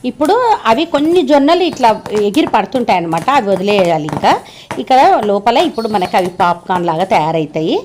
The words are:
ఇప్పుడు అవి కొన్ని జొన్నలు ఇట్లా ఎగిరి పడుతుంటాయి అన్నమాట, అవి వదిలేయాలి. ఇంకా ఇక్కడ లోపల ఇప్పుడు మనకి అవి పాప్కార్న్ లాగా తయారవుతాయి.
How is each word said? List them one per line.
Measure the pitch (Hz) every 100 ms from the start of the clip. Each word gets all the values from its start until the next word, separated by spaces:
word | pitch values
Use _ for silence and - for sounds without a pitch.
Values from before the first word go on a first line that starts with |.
| 247
ఇప్పుడు | - 311 453 494 427 226
అవి | 226 330
కొన్ని | 285 302 359 262
జొన్నలు | 285 277 349 359
ఇట్లా | 233 233 208 - 214 208
ఎగిరి | 190 -
పడుతుంటాయి | 226 196 262 233 185
అన్నమాట, | 170 165 208 277
అవి | 202
వదిలేయాలి. | 190 196 208 175 160 151
ఇంకా | 151 208 392 - - - -
ఇక్కడ | 240 262 330 349 208
లోపల | 202 208 240 339
ఇప్పుడు | 226 220 208
మనకి | 180 214
అవి | 180 180
పాప్కార్న్ | 180 175 - 185 175
లాగా | 160 185
తయారవుతాయి. | 202 156 165 151 160 160 339